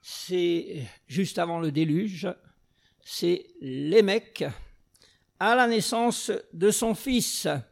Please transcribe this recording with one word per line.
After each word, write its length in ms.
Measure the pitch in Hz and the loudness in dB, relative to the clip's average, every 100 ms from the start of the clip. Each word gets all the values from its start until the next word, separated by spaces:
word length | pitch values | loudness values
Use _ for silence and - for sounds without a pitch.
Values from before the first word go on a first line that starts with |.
c'est 840 | - - - 180 175 170 - 170 120 - _ | -16 -14 -4 0 0 0 -4 -10 -12 -14 _
juste 300 | 156 196 - | -2 -2 -2
avant 200 | 170 170 | -2 -2
le 140 | 165 | -2
déluge, 560 | 143 160 151 214 180 196 - _ _ _ _ _ _ | 0 2 2 0 -4 -8 -8 _ _ _ _ _ _
c'est 400 | - - 175 180 - - | -14 -2 0 0 -4 -14
Lémec, 840 | 135 131 147 202 202 214 220 - 147 - - - _ _ _ _ _ _ | -10 -6 4 6 6 2 -4 -8 -8 -8 -18 -20 _ _ _ _ _ _
à 160 | 196 247 | 2 4
la 100 | 240 | 4
naissance 640 | 226 170 233 233 226 - - - | 2 0 0 0 0 -4 -6 -6
de 180 | 165 196 | 2 2
son 240 | 202 226 | 4 0
fils. 540 | 220 - 247 - - 180 147 113 | -2 0 0 0 -4 -2 -4 -6